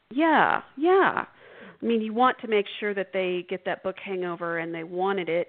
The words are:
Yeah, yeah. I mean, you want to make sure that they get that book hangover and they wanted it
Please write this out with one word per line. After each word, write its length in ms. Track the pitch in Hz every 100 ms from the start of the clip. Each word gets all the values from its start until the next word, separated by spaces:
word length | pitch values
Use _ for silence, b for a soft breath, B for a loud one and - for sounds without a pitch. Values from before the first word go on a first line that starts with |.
| -
Yeah, 520 | 240 320 285 131 - - -
yeah. 500 | 320 392 294 - - B B B B B
I 40 | 226
mean, 140 | 233
you 100 | 220
want 240 | 214 254 -
to 80 | 226
make 180 | 214 202 -
sure 120 | 208
that 180 | 196 190
they 340 | 190 185 180 180
get 160 | 185
that 200 | - 170
book 120 | 190 185
hangover 580 | 196 185 180 170 170 170
and 160 | 165
they 80 | 165
wanted 460 | 165 180 190 196 165
it 200 | 165